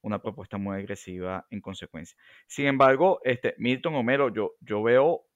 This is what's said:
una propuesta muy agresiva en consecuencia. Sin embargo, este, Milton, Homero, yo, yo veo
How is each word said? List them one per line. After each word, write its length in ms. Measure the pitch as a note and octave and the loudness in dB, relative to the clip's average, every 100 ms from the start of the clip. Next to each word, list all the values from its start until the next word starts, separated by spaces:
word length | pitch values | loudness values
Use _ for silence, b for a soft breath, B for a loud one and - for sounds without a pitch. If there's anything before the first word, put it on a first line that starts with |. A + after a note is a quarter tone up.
una 140 | G#2+ G#2 | -6 -6
propuesta 400 | A2+ G2+ F#2+ G2+ | -8 -10 -12 -8
muy 200 | G2 G2 | -6 -8
agresiva 680 | G2 G2+ - F2+ F2+ F#2 - | -8 -12 -10 -10 -8 -8 -10
en 100 | G#2 | -14
consecuencia. 560 | F#2+ F#2+ - D#2+ D2 _ b b b | -12 -14 -14 -16 -16 _ b b b
Sin 180 | - C#3 | -4 -2
embargo, 540 | C3+ C3+ C3+ F3+ F3+ | 6 6 6 4 2
este, 300 | C3 A#2+ A#2+ - | 0 -2 -2 -2
Milton, 340 | A#2+ B2+ E3 | -2 -2 -2
Homero, 400 | D3+ A#2 C#3 C3+ | -2 0 2 0
yo, 220 | G#2+ G2 - | 0 -4 -6
yo 220 | - G#2 | -6 -2
veo 460 | A2+ B2 D3 E3+ _ | 4 4 4 0 _